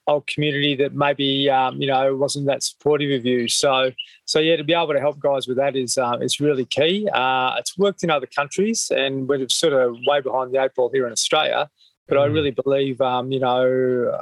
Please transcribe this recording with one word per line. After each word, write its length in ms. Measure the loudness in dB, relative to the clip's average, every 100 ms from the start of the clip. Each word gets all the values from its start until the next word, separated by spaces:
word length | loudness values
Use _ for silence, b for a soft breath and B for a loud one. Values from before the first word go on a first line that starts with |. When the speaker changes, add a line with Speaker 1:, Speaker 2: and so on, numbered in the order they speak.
| -2
Speaker 1:
old 180 | -2 -2
community 500 | -4 -2 0 0 0
that 200 | -2 0
maybe, 540 | 0 0 0 0 2
um, 280 | 2 0 -2
you 80 | 0
know, 280 | 2 2 0
wasn't 320 | -2 -2 -2
that 160 | -2
supportive 560 | -4 -4 0 2 2 -2
of 60 | 0
you. 200 | 0 0
So, 440 | 0 2 2 0 -2 B B -2
so 140 | 0
yeah, 160 | 2 2
to 80 |
be 100 | 2
able 200 | 0 2
to 60 | 0
help 200 | 0 0
guys 280 | 0 0 -2
with 100 | 0
that 180 | 0 0
is, 240 | -2 0
uh, 180 | -2 0
is 200 | -2 0
really 260 | 0 0 -2
key. 420 | 0 0 0 0
Uh, 420 | 0 0 0 -2 -4
it's 180 | -6 -2
worked 260 | -2 0
in 60 | 0
other 160 | -2 -2
countries 640 | -4 -4 -2 -2 -2 -2 -2
and 320 | -2 -2 -2
we're 200 | -2 -2
sort 240 | 0 2
of 240 | 2 2 0 0
way 120 | 0
behind 320 | 0 -4 -2
the 120 | 0
eight 100 | 0
ball 160 | 0 -2
here 140 | 0 -2
in 60 |
Australia. 580 | -2 0 0 0 -2 -4 _ b b -2
But 100 | 2
I 100 | 2
Speaker 2:
Mm. 60 |
Speaker 1:
really 180 | 2 -2
believe, 480 | -2 0 0 0 0
um, 300 | 0 0 -2
you 80 | -2
know, 800 | 0 2 2 2 2 0 0 -2